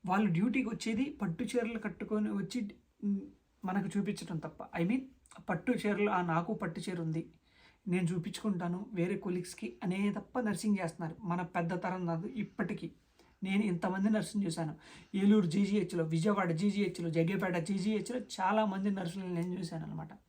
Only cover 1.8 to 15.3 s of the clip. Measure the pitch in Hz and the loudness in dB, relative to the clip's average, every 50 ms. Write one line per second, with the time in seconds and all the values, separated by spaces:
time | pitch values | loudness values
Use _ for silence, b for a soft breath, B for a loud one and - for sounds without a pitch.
1.8 | 202 208 208 - 208 208 214 214 214 214 202 196 185 - - 254 214 202 - - | -6 -6 -6 -8 -6 -2 0 0 0 0 0 -2 -2 -2 -2 -4 -4 -4 -8 -14
2.8 | _ _ _ _ - 202 202 196 - - - _ _ _ _ _ - 180 185 202 | _ _ _ _ -2 -2 -2 -2 -2 -8 -16 _ _ _ _ _ -6 -2 -2 -2
3.8 | 185 180 - 202 180 190 196 - 180 - 170 160 - 160 - - - - - 175 | -2 0 -2 -2 -2 -2 -4 -6 -6 -6 -6 -6 -6 -8 -12 -12 -16 -10 -2 -2
4.8 | 170 180 240 262 262 - - _ _ _ - - - - 185 156 - - 247 - | 0 2 2 0 -2 -6 -18 _ _ _ -20 -16 -6 -4 -4 -2 0 0 0 2
5.8 | - 208 202 185 208 202 185 180 180 170 160 165 175 - 214 208 202 175 160 - | 2 0 2 2 2 2 2 2 2 2 2 0 0 0 -4 -4 -4 -6 -6 -6
6.8 | 165 - 185 175 165 160 156 165 - - - b b b b b b b b b | -6 -6 -4 -2 -2 -2 -2 -2 -4 -6 -14 b b b b b b b b b
7.8 | _ 196 175 185 180 160 185 180 165 202 - - - 220 190 170 180 175 175 185 | _ 0 0 2 2 2 0 -2 -2 -4 -8 -4 -2 -2 0 0 0 -2 -2 -4
8.8 | 202 - 220 180 170 180 202 - - 190 180 180 175 - - - - - - - | -6 -6 0 0 0 2 0 -2 -2 -2 -2 -2 -4 -6 -10 -10 -10 -10 -8 -4
9.8 | - 180 180 190 202 202 190 214 - - - 262 233 214 202 170 - 214 202 190 | -2 -2 0 2 0 0 0 -2 -8 -4 -4 -2 0 0 -2 0 2 2 2 2
10.8 | 180 160 160 - 170 160 165 - - 175 170 180 180 170 - 180 175 165 185 175 | 2 -2 -4 -4 -6 -6 -6 -6 -4 -2 0 0 -2 -2 0 0 0 0 -2 -2
11.8 | - 185 185 185 180 165 165 165 170 - - 214 202 - - - 202 160 - - | -2 -2 -2 -2 -2 -2 -2 -2 -2 -6 -4 -6 -6 -6 -4 -4 -4 -4 -2 -6
12.8 | - 165 - _ b b b b b b b b - 185 196 202 226 202 175 170 | -8 -10 -12 _ b b b b b b b b -4 0 2 2 2 2 0 0
13.8 | - 180 185 196 196 220 214 214 170 - - 208 196 170 160 - 165 156 151 B | 0 0 0 2 2 4 4 2 0 0 -2 -2 0 0 -2 -2 -4 -4 -4 B
14.8 | B B B B B B - 196 196 202 | B B B B B B -2 4 8 8